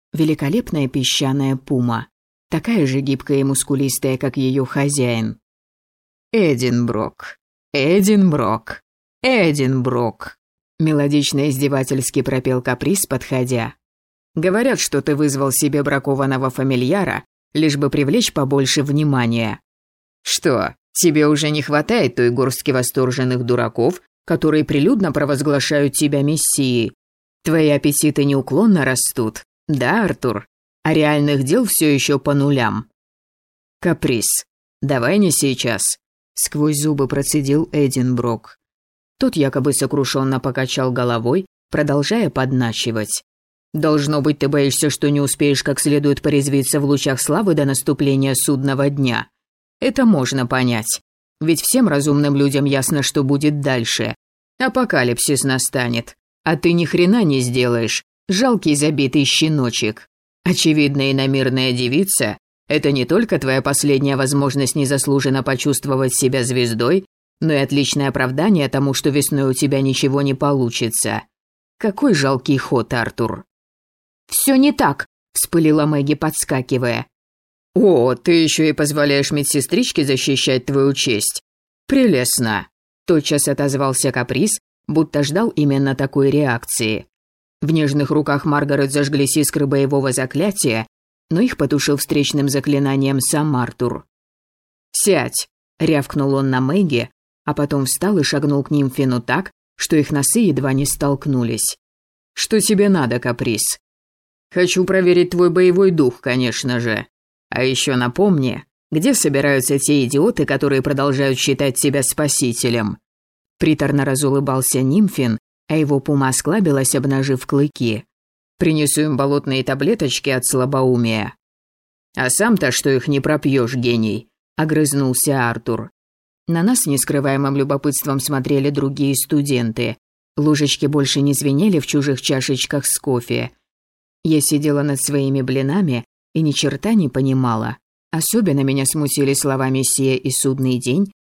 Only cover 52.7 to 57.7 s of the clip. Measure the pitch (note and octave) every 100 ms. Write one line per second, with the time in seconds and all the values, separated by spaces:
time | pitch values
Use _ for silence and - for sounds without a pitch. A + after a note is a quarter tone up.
52.7 | C3+ B2+ D3 C3 D3+ C3+ C#3 D3+ D3 C#3
53.7 | B2+ A2+ - A2+ - _ _ _ - B3+
54.7 | C4 A#3+ D#3 B2 A#2+ - C3+ C3+ C3 -
55.7 | C3 A#2+ A#2 - - _ _ D#3+ E3 E3+
56.7 | E3+ E3 F3 F3 A#3 E3+ C3+ B2 B2+ B2